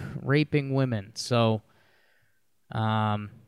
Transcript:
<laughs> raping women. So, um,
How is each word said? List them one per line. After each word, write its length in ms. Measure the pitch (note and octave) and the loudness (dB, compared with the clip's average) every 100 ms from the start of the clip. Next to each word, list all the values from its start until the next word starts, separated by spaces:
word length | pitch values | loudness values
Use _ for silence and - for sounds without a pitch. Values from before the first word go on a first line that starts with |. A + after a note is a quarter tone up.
| - - | -8 -6
<laughs> 40 | |
raping 500 | B2+ C#3+ D3+ D3 C#3 | 0 2 2 0 0
women. 400 | C3+ C3 A2+ G2 | 0 2 0 -6
So, 460 | - - A#2+ A2+ A2 - _ _ _ _ _ _ _ _ _ - | -10 -2 2 4 2 -4 _ _ _ _ _ _ _ _ _ -10
um, 560 | A2+ A2 A2 G#2+ G#2 G#2 - | -2 0 2 0 0 -6 -14